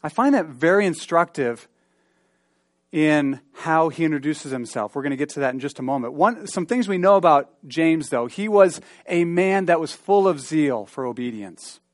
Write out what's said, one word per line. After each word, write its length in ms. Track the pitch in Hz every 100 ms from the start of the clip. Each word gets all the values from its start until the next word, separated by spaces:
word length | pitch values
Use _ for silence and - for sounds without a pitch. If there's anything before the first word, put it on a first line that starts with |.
I 60 | 156
find 260 | - 269
that 120 | 277 160
very 380 | 127 160 196
instructive 840 | 202 156 - 170 170 - 123 117 - _ _ _ _ _ _ _ _ _ _ _ _
in 480 | 156 156 151 139 131 _
how 360 | - 165 160 160
he 160 | 160
introduces 480 | 160 147 143 147 147
himself. 420 | 131 117 123 104
We're 80 | 143
gonna 140 | 139 135
get 140 | 147
to 100 | -
that 140 | 135
in 60 | 131
just 180 | 139 -
a 40 |
moment. 320 | 131 139 120
One, 320 | 143 202 233 202
some 200 | - 170
things 220 | 247 202
we 100 | 185
know 180 | 185 196
about 340 | 175 143 139 _ 147
James, 420 | 139 165 160 139
though. 180 | 127 120
He 220 | - 214
was 320 | 208 190 - - - -
a 180 | 175
man 420 | 175 175 190 196 180
that 140 | 165
was 120 | 156
full 340 | - - 202 190
of 140 | 151
zeal 460 | 123 160 147 120 98
for 180 | - 127
obedience. 760 | 117 123 110 98 82 - - _